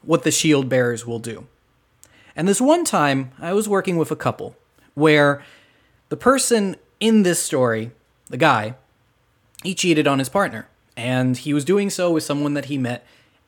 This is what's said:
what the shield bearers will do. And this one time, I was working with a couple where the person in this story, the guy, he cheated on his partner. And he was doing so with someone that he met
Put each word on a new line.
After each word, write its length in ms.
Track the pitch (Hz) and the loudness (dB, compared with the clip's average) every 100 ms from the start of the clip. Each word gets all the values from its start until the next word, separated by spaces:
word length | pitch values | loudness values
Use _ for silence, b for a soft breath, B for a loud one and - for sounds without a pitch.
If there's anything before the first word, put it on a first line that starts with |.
what 220 | - 160 | 2 0
the 80 | 165 | 2
shield 360 | 143 160 143 131 | 0 2 2 2
bearers 380 | 127 120 117 117 | 0 0 -2 -8
will 140 | 117 | -8
do. 260 | 113 110 - _ _ _ _ _ b b b | -10 -14 -18 _ _ _ _ _ b b b
And 140 | - 175 | -4 0
this 120 | 196 | 2
one 240 | 262 339 | 4 2
time, 460 | 339 190 147 135 131 - | 2 0 2 0 -4 -10
I 120 | 165 | -4
was 160 | 196 214 | -4 0
working 280 | 196 185 170 | -2 0 -2
with 140 | 151 | -2
a 60 | 151 | -2
couple 400 | - - - - _ _ b | -4 -6 -12 -16 _ _ b
where 500 | - 156 151 143 143 b b b b b b _ | 0 4 6 4 2 b b b b b b _
the 80 | 156 | -2
person 580 | 240 269 - 233 196 - _ _ | 2 2 2 0 0 -6 _ _
in 240 | 220 220 | 2 4
this 180 | 185 165 | 4 0
story, 520 | - 139 123 110 113 _ _ _ - | -2 0 0 0 -6 _ _ _ -14
the 80 | 127 | 0
guy, 380 | 156 120 107 123 _ _ _ _ _ _ _ - | 2 2 -2 -12 _ _ _ _ _ _ _ -12
he 120 | 180 | -10
cheated 320 | 180 185 151 143 | -2 2 2 2
on 140 | 139 | 0
his 80 | 131 | -2
partner. 400 | 196 185 110 - _ _ - | -2 -2 -4 -16 _ _ -10
And 400 | 120 127 127 123 | -4 0 0 -2
he 160 | 151 | -2
was 120 | 147 | -2
doing 260 | 131 196 202 | 0 0 0
so 220 | 196 175 | -2 0
with 100 | 160 | 0
someone 320 | - 147 147 | -2 -4 -2
that 120 | 143 131 | -4 -6
he 120 | 143 | -6
met 260 | 123 123 b b b b | -4 -6 b b b b